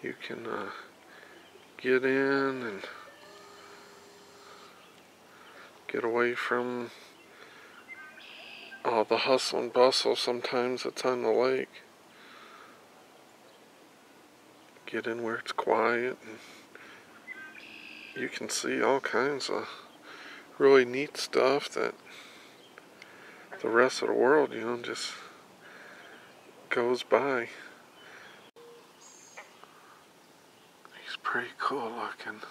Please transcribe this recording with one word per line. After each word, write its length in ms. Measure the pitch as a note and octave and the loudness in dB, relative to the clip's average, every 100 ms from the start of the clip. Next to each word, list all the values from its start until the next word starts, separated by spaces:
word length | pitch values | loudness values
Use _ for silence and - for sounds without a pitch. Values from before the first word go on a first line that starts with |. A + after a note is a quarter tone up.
You 100 | C3 B2 | -10 -10
can, 240 | - - A#2 | -10 -10 -6
uh, 260 | G#2+ G2 - - - - - - - - - - - | -6 -6 -10 -16 -20 -20 -20 -20 -20 -20 -20 -20 -6
get 260 | B2+ B2+ | 2 4
in 600 | C3 C3+ C3+ C#3 C3+ C3 | 4 4 4 2 2 -2
and 180 | A#2+ G2 - - - - - - - - - - - - - - - - - - - - - - - - - - - - - - - | -6 -8 -10 -14 -18 -20 -20 -20 -20 -20 -20 -20 -20 -20 -20 -20 -20 -20 -20 -20 -20 -20 -20 -20 -20 -20 -20 -20 -20 -20 -20 -18 -6
get 160 | - | -2
away 300 | A#2+ A#2+ A#2+ | 0 2 2
from 580 | B2 - B2 B2 B2 A#2+ - - - - - - - - - - C6+ C6+ C6+ - - - - - - | 0 0 0 0 -4 -8 -12 -20 -20 -20 -20 -20 -20 -20 -20 -18 -16 -16 -18 -18 -18 -16 -16 -16 -6
all 220 | - A#2 G#2 | 0 2 4
the 140 | A2+ | 2
hustle 400 | C3+ C3 - - | 4 4 4 -2
and 120 | A#2+ | 0
bustle 460 | B2 B2 B2+ A#2+ A#2 | 6 6 6 2 2
sometimes 680 | - B2 - B2+ B2 B2+ | 0 -2 0 0 0 0
that's 220 | B2+ - C3 | -4 -2 -2
on 180 | B2+ | 0
the 80 | A#2 | 2
lake. 520 | A2 B2+ C3 C3 - - - - - - - - - - - - - - - - - - - - - - - - - - - - - - - - | 4 4 2 -2 -10 -20 -20 -20 -20 -20 -20 -20 -20 -20 -20 -20 -20 -20 -20 -20 -20 -20 -20 -20 -20 -20 -20 -20 -20 -20 -20 -20 -20 -20 -20 -8
Get 220 | A2+ A#2+ | -6 -4
in 160 | A#2 | -4
where 140 | A2+ A2+ | -4 -4
it's 160 | - | -6
quiet 640 | - - A2+ A2+ A#2+ B2+ - - | -4 2 4 4 2 0 -6 -12
and 120 | A2 - - - - - - - - - C6+ C6+ - - - - - - - | -16 -18 -20 -20 -20 -20 -20 -20 -20 -16 -14 -14 -16 -18 -16 -16 -16 -12 -6
you 60 | - | -6
can 220 | - A2+ | -4 -4
see 320 | - - C3 | -2 0 2
all 180 | A#2 C3+ | 4 4
kinds 500 | - - C3+ C#3+ - | 2 2 2 0 -2
of 200 | G#2+ A2+ - - - - - - - - - | -2 -4 -10 -18 -20 -18 -16 -16 -16 -18 6
really 260 | C#3 C#3 | 10 10
neat 320 | A#2+ B2+ D3 - | 8 0 -4 -6
stuff 540 | - B2+ B2+ C#3+ - | 0 4 4 4 0
that 260 | - - - - - - - - - - - - - - - - - - - | -2 -2 -4 -16 -18 -18 -20 -20 -20 -20 -20 -20 -20 -20 -20 -20 -20 -16 -6
the 80 | A#2+ | 2
rest 320 | A2+ B2+ - | 4 4 2
of 80 | A2+ | 0
the 40 | |
world, 380 | A2+ A#2+ D3+ C3+ | 2 6 6 4
you 80 | A#2+ | -2
know, 160 | A2+ A#2+ | -6 -6
just 380 | A#2 A2+ - - - - - - - - - - - - - - - - - | -6 -8 -8 -10 -16 -20 -20 -20 -20 -20 -20 -20 -20 -20 -20 -20 -20 -20 -4
goes 320 | - A#2+ B2 | 0 2 0
by. 480 | - A2+ C#3 C3 A#2 - - - - - - - - - - - - - - - - - - - - - - - - - - - - - - - - - - - | 4 4 4 0 -2 -10 -18 -20 -20 -20 -20 -20 -20 -20 -20 -20 -20 -20 -20 -20 -20 -20 -20 -20 -20 -20 -20 -20 -20 -20 -20 -20 -20 -20 -20 -20 -20 -20 -20 -18
He's 140 | - - | -12 -6
pretty 240 | - - - - | 0 0 -2 -2
cool 340 | - C#3 A2+ | 0 0 -2
looking. 500 | A#2 G#2 - - G#2+ - | -4 -6 -6 -10 -10 -12